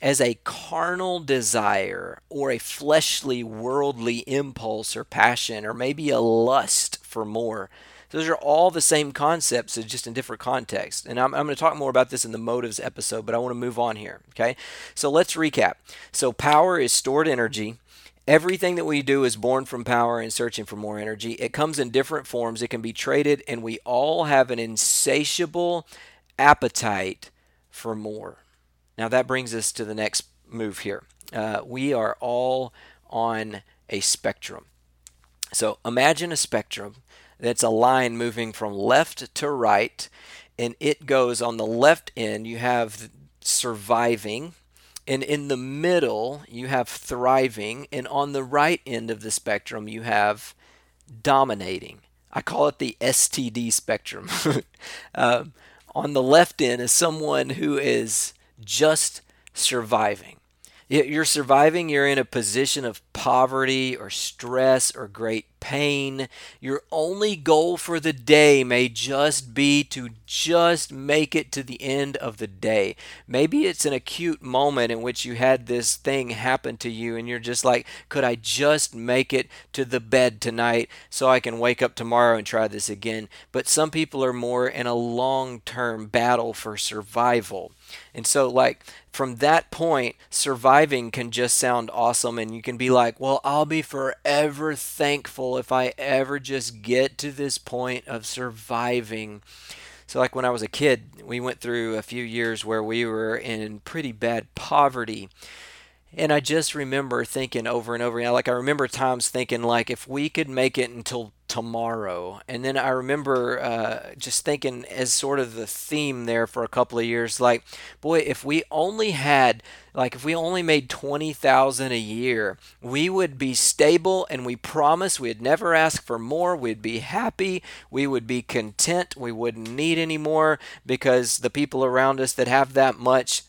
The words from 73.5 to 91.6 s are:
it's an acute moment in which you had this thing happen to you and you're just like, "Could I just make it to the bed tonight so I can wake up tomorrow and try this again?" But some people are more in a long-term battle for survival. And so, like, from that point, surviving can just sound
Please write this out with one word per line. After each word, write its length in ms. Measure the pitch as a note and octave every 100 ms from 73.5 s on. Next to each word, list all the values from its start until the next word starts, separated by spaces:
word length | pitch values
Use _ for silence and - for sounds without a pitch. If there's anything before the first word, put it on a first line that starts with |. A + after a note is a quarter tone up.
| C#4+ F#3+
it's 200 | E3+ D3+
an 80 |
acute 480 | C3 - - E3+ D#3
moment 500 | C3+ B2+ C#3+ C3+ A#2
in 100 | A2+
which 220 | B2 A#2+
you 120 | B2 A#2+
had 320 | C3 C3 A#2
this 280 | A#2+ A#2 -
thing 360 | - C#3 B2
happen 440 | A2 B2+ C3+ B2+ A2+
to 120 | B2
you 260 | A2 A#2 A#2
and 140 | A#2+
you're 100 | A#2+
just 240 | A2+ A#2+
like, 240 | C3 A#2+ - - -
"Could 160 | D3 B2+
I 100 | A#2+
just 580 | A2 - D3 D3+ -
make 380 | A#2 A#2 B2+ C3
it 160 | C3 - - -
to 140 | - B2+
the 160 | B2+
bed 400 | A2+ C3 B2+ G#2+
tonight 480 | A#2+ A2+ A#2 A#2 A#2 - -
so 200 | - C3
I 100 | B2+
can 200 | A#2+ A#2
wake 220 | A#2+ A#2+
up 140 | B2 -
tomorrow 420 | A#2 A#2 A#2+ A2+
and 80 | G#2
try 220 | A2+ G#2+
this 220 | G#2 G#2+
again?" 400 | G2+ A2+ A2+ G#2 - -
But 160 | C3 C3
some 200 | - D#3
people 320 | D#3+ D#3+ C#3
are 120 | C3
more 340 | B2 A#2+ B2 B2+
in 180 | - B2
a 100 | A#2+
long-term 1120 | A#2+ A#2+ C3 C3+ C3 A#2+ - B2+ A#2+ A2+ G#2+
battle 460 | A#2 A#2+ A#2+ A#2
for 220 | A2 A2 G#2
survival. 960 | - G#2+ G#2 A#2 B2 A#2+ G2 F#2+ E2 - - - -
And 140 | - -
so, 220 | C#3+ C3
like, 340 | B2 B2+ - - - _
from 260 | - C3 A#2+
that 340 | C#3+ E3 -
point, 440 | - E3 C#3+ A#2+ - _
surviving 840 | - D3 B2+ C3 C#3 D#3 C3+ A#2
can 200 | B2+ A#2+
just 260 | A#2 B2
sound 320 | -